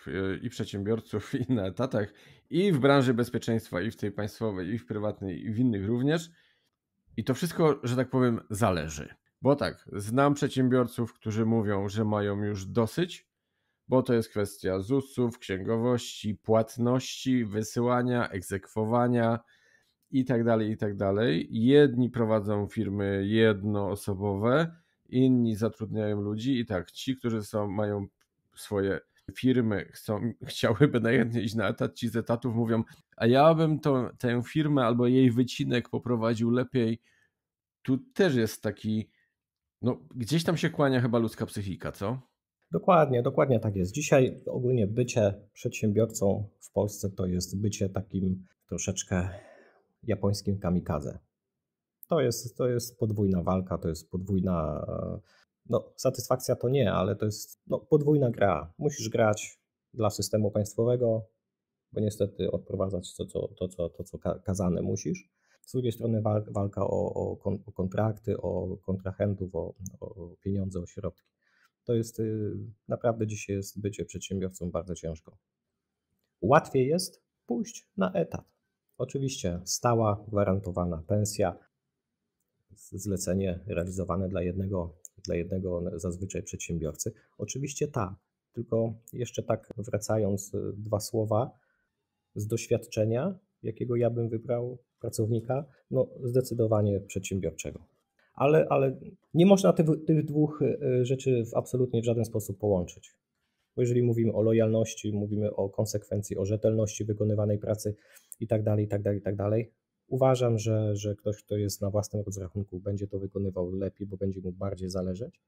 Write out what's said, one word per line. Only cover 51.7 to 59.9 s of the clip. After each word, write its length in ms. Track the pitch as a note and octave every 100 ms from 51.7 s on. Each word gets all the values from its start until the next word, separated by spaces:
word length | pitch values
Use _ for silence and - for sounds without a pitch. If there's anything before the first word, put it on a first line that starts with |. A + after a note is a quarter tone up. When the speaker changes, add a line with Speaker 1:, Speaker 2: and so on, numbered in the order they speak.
| _ _ _ -
Speaker 2:
To 120 | E3
jest, 360 | C3 A#2 A#2+ -
to 120 | B2+
jest 300 | A#2+ - -
podwójna 440 | A2 G#2+ G2+ F2+
walka, 360 | E2+ F#2 F#2 E2+
to 100 | F2
jest 220 | D#2+ -
podwójna, 760 | F2+ F#2+ F#2+ F#2 E2+ D2+ D2 - E2+ F2 F2 - _ _ _ -
no, 260 | A#2 - -
satysfakcja 600 | C3+ C3+ - C3 - A#2+
to 120 | A#2
nie, 240 | C#3 G#2
ale 240 | F2+ F#2+ G#2+
to 80 |
jest, 360 | G#2+ G#2 - - -
no, 120 | -
podwójna 520 | - D3+ C#3+ D3+ B2
gra. 420 | A#2 G2+ D#2 E2 -
Musisz 300 | D3 C#3+ A2+
grać 520 | A#2 A2 G#2+ - - _ _ _